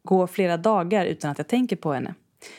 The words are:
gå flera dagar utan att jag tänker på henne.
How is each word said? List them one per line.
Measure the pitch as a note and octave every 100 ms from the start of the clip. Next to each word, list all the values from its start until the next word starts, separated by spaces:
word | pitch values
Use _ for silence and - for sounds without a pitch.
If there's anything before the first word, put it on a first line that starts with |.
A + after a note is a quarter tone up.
gå | - F#3+ F3+
flera | - F3+ E3+
dagar | G3 G#3 E3+ G#3+ F3
utan | D#3+ D3+
att | C#3+
jag | D3+
tänker | A#3+ B3 F3+
på | D#3+
henne. | C3+ B2+ - _ _ -